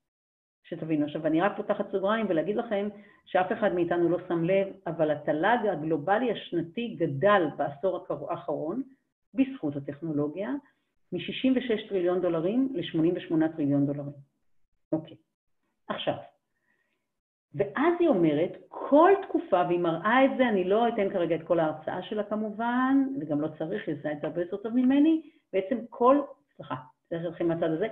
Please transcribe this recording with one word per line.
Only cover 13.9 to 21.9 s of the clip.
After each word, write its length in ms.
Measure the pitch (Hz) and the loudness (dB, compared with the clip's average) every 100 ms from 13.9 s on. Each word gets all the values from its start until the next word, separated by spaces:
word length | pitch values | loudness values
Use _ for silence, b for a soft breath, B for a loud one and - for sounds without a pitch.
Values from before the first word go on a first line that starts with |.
| 143 143 - - _ _ _ _ _ _ | -2 -8 -14 -20 _ _ _ _ _ _
אוקיי. 260 | 160 - - _ _ _ _ _ _ - | -6 -6 -16 _ _ _ _ _ _ -10
עכשיו, 280 | - - - - _ _ _ _ _ _ _ _ _ _ _ _ 147 | -6 -4 -4 -8 _ _ _ _ _ _ _ _ _ _ _ _ -4
ואז 380 | 196 240 320 339 | -4 2 0 4
היא 80 | 339 | 4
אומרת, 440 | 208 165 147 175 - - | 4 4 2 0 -4 -16
כל 420 | - - 285 349 392 | -12 4 8 8 6
תקופה, 420 | - 311 - 180 175 | 2 -4 0 2 2
והיא 120 | 175 | 2
מראה 460 | 170 160 208 247 269 | 2 0 2 4 4
את 60 | 214 | 4
זה, 120 | 247 | 2
אני 140 | 202 | 2
לא 240 | 180 208 233 | 2 2 2
אתן 220 | 220 196 | 2 0
כרגע 260 | 196 165 160 | 0 0 -2
את 80 | |
כל 160 | - 170 | 0 2
ההרצאה 440 | 156 156 - | 2 -2 -6